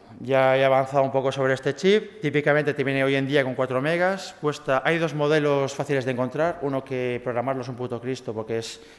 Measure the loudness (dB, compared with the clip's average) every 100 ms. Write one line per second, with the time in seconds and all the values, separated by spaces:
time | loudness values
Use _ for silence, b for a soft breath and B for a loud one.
0 | B -14 0 4 4 4 4 4 2 2
1 | 2 2 0 0 0 0 -2 0 2 2
2 | 0 -6 -2 0 2 2 0 -2 -2 2
3 | 2 2 2 2 2 -2 -2 0 0 0
4 | 0 -2 -8 -6 -4 -4 0 0 2 0
5 | 0 0 2 2 4 2 0 -4 -2 0
6 | 0 -2 -2 0 -2 -2 -4 -4 -4 -4
7 | -2 -4 -4 -2 -2 -4 -6 -8 -6 -6
8 | -6 -6 -6 -8 -4 -6 -6 -12 B